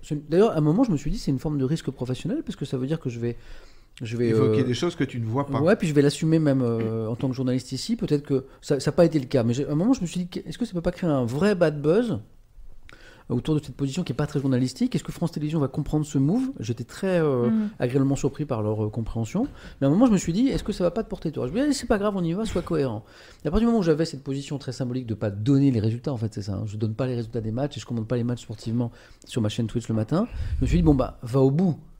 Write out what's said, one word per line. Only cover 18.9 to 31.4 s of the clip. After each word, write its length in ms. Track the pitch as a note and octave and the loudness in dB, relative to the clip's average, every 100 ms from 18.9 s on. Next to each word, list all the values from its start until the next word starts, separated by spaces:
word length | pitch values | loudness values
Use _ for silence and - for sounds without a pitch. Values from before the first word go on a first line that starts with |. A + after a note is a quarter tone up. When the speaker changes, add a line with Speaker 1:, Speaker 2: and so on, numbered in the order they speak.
Speaker 1:
compréhension. 580 | A#2 A2+ A#2 A2+ F#3 C#4 - - - | -2 -4 -4 -4 -2 -4 -6 -18 -2
Mais 60 | C#3 | 2
à 40 | |
un 20 | |
moment, 140 | E3 B3+ | 6 6
je 60 | |
me 60 | F#3+ | 4
suis 140 | - | 2
dit, « 140 | E3+ C4+ | 0 2
Est-ce 120 | - | 0
que 100 | - | -4
ça 120 | G3 | 0
va 60 | F3 | 0
pas 120 | - | 0
te 60 | G#3+ | -6
porter 240 | F#3+ E3 | -6 -6
tort ? » 120 | C#3+ B2 | -4 -4
Je 40 | |
me 40 | F#3 | -2
suis 40 | |
dit, « 20 | |
Allez, 80 | D4 | 0
c'est 140 | C4 A#3+ | -2 0
pas 100 | G#3+ | 0
grave, 160 | G3+ G3 | 2 0
on 60 | |
y 120 | E3+ | -2
va, 100 | F3 | -2
sois 160 | A3 F#3 | -2 -4
cohérent. » 400 | E3+ D#3+ C3+ G#2+ - - - - | -2 0 0 -2 -10 -20 -20 -8
Et 40 | D#3 | 0
à 20 | |
partir 100 | F#3+ | 2
du 120 | A#3 | 4
moment 60 | A#3 | 4
où 40 | |
j'avais 220 | E3+ D3 | 4 2
cette 180 | D#3+ C3+ | 2 -4
position 360 | C#3 C#3 C#3 C#3+ | -6 -6 -6 -8
très 140 | - | -8
symbolique 340 | A#2+ B2 B2+ B2 | -6 -4 -4 -4
de 80 | |
pas 160 | G#2+ A2 | -4 -2
donner 400 | G2+ A2 C#3 C#3 | -2 4 6 6
les 100 | A#2 | 4
résultats, 320 | A2+ A2+ D3+ | 2 0 -4
en 60 | B2+ | -4
fait, 160 | A2 | -4
c'est 80 | - | -4
ça, 100 | G2+ G2 | -6 -4
hein, 80 | G#2+ | -6
je 100 | G#2 | -4
donne 180 | G#2+ | -4
pas 120 | A2 C3 | -2 -2
les 80 | B2 | -2
résultats 240 | A2+ A#2 | -4 -4
des 100 | A2 | -4
matchs 280 | A2+ D3 C3 | -2 -4 -6
et 20 | |
je 60 | - | -6
commente 200 | A#2 A2 | -4 -2
pas 100 | B2 | -2
les 80 | |
matchs 180 | A#2+ A#2+ | 0 -4
sportivement 500 | - A2+ - A#2 A#2+ - - - | -8 -10 -4 -2 -2 -6 -20 -20
sur 160 | - - | -6 -2
ma 80 | G#2+ | -2
chaîne 180 | - A2+ | 0 -2
Twitch 200 | B2 - | -2 -2
le 60 | |
matin, 340 | A2 G#2+ D#3 G#3+ - - - | -2 0 0 -2 -4 -4 0
je 60 | |
me 20 | - | 2
suis 80 | E3+ | 4
dit, « 60 | |
Bon, 100 | D#3+ | 6
bah, 240 | C#3 A#2+ - | 4 2 -4
va 180 | A#2+ C3 | -2 4